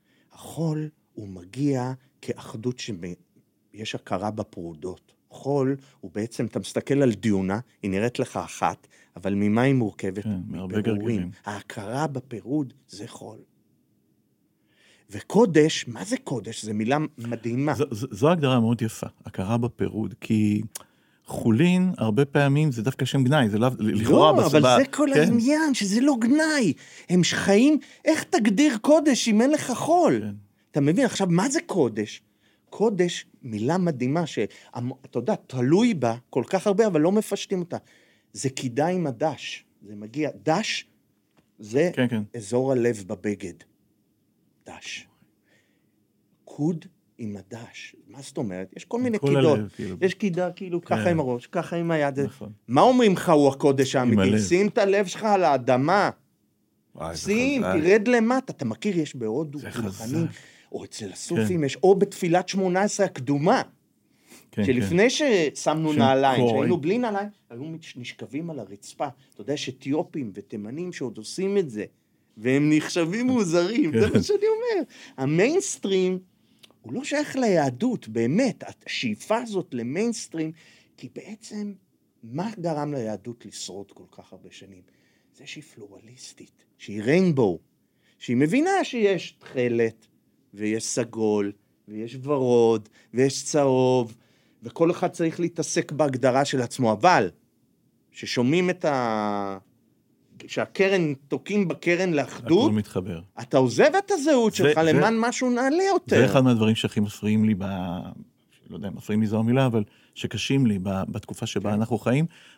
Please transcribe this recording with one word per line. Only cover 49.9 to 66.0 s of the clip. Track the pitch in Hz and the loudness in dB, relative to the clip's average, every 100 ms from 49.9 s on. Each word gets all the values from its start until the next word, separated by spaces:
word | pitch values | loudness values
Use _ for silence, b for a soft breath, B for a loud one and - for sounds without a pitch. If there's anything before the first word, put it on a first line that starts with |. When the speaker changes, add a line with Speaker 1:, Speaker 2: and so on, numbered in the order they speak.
| 92 | -2
Speaker 1:
יש | 185 | -2
קידה, | - 202 175 180 | 0 -2 -2 -4
כאילו, | 175 185 170 | -6 -6 -6
Speaker 2:
כן. | - 175 | -2 0
Speaker 1:
ככה | 175 | 2
עם | 160 | 2
הראש, | 131 120 - | 0 -4 -4
ככה | 180 147 170 | -6 -4 -4
עם | 170 | 0
היד. | 160 143 135 | 0 0 0
Speaker 2:
נכון. | 139 - 107 107 - | -4 -6 -16 -16 0
Speaker 1:
מה | 135 | 6
אומרים | 220 247 220 | 6 8 6
לך | 170 180 | 4 4
הוא | 151 139 | 6 6
הקודש | 135 143 135 131 139 | 6 2 4 2 2
Speaker 2:
עם | |
Speaker 1:
האמיתי? | 123 107 | 4 4
Speaker 2:
הלב. | 95 107 | 4 4
Speaker 1:
שים | 104 175 208 | 2 2 2
את | 240 | 2
הלב | 196 196 180 | 2 2 0
שלך | 185 | -2
על | 214 196 | 0 2
האדמה. | 165 135 123 127 147 202 156 - _ _ _ _ _ _ _ | 4 2 2 2 4 2 2 -2 _ _ _ _ _ _ _
Speaker 2:
וואי, | - 82 156 | -12 -10 -8
זה | |
Speaker 1:
שים, | - 214 262 277 | -2 0 0 0
Speaker 2:
חזק. | 92 | 0
Speaker 1:
תרד | 160 165 214 220 | 2 4 4 4
למטה. | 240 220 262 - | 2 2 0 -2
אתה | - | -6
מכיר, | 226 214 320 170 | -6 -4 -2 -2
יש | 147 135 | -4 -6
בהודו | 110 123 156 147 | -4 -4 -6 -10
Speaker 2:
זה | 98 | -10
Speaker 1:
פולחנים, | - 104 101 113 156 165 | -8 -8 -8 -6 -4 -4
Speaker 2:
חזק. | B B B B | B B B B
Speaker 1:
או | - | -14
אצל | - - 208 | -14 -14 -14
הסופים | - - 175 214 175 | -12 -6 -2 0 0
Speaker 2:
כן. | |
Speaker 1:
יש, | 135 - | -2 2
או | 190 | 4
בתפילת | 190 202 - 175 175 185 | 6 2 0 0 0 0
שמונה | 196 185 185 | -2 0 0
עשרה | 208 - 190 | 0 0 -2
הקדומה, | - 127 143 170 247 - _ _ _ _ b b b b | -2 -4 0 2 2 -2 _ _ _ _ b b b b
Speaker 2:
כן, | - | -2
Speaker 1:
שלפני | 104 123 98 175 240 | 0 2 2 4 2
Speaker 2:
כן. | 262 294 196 147 | 2 2 2 0
Speaker 1:
ששמנו | - 165 151 156 | -2 -2 0 0
Speaker 2:
שם | |
Speaker 1:
נעליים, | 151 | 2